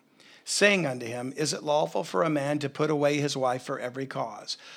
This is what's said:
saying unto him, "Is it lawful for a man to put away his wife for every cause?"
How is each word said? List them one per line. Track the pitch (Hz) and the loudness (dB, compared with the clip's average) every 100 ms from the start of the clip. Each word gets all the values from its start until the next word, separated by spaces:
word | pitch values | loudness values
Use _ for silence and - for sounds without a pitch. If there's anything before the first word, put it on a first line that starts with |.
| _ _ - - | _ _ -20 -18
saying | - - 202 196 156 | -4 4 6 6 2
unto | 123 117 | -2 -6
him, | 120 127 135 | -6 -6 -2
"Is | 151 | -2
it | 139 | -2
lawful | 151 147 165 196 | 2 2 2 0
for | 170 185 | 0 2
a | 165 | 2
man | 151 139 147 | 2 0 -2
to | 139 | -2
put | - 151 | -2 0
away | 151 143 147 | 4 2 2
his | 143 139 | 0 0
wife | 127 131 | 0 0
for | - 131 | -4 -6
every | 123 127 135 | -6 -6 -6
cause?" | 139 120 104 - - - | -4 -6 -8 -10 -10 -12